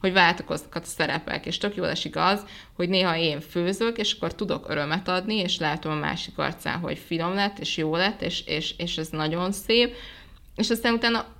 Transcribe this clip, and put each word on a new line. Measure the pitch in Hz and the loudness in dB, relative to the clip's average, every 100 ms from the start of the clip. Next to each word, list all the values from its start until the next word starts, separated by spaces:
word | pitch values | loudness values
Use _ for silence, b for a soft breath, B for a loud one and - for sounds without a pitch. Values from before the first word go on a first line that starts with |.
hogy | 190 | 4
váltakoznak | 185 170 175 - 160 - | 6 6 6 -2 -4 -4
a | - | -8
szerepek, | - - 151 139 - - - | -8 -2 0 0 -2 -6 -4
és | 170 | -2
tök | 208 | -2
jól | 202 170 | 0 -2
esik | - 156 160 | -2 -4 2
az, | 170 202 202 B B | 4 2 -2 B B
hogy | - 180 | -4 2
néha | 190 185 165 | 4 4 4
én | 165 147 | 2 0
főzök, | - 180 175 190 226 233 | -4 -2 0 2 0 0
és | 208 | -2
akkor | - 165 | 0 -4
tudok | - 95 - - | -2 -2 -2 -2
örömet | 143 147 170 190 | -2 0 -2 0
adni, | 185 196 | -2 0
és | 214 175 - | 0 0 0
látom | 156 151 156 | 0 0 -2
a | 156 | -2
másik | 151 170 - - | -2 -4 -6 -4
arcán, | 147 165 - - | -4 -2 -4 -4
hogy | 165 151 | -4 -6
finom | - 165 170 | -4 -2 0
lett, | 190 202 202 | 0 0 0
és | - - | -6 -2
jó | 156 165 | 0 2
lett, | 190 - | 2 0
és, | - 170 - | -4 -4 -2
és, | 151 156 - | -2 -2 -6
és | 170 - | -6 -4
ez | 160 | -4
nagyon | 156 151 165 185 | -2 0 0 -2
szép, | 196 - 233 240 B B B B B - - | -2 2 4 4 B B B B B -18 -2
és | 214 | 0
aztán | 226 240 | 2 4
utána | 233 233 233 - - | 4 4 0 -2 -12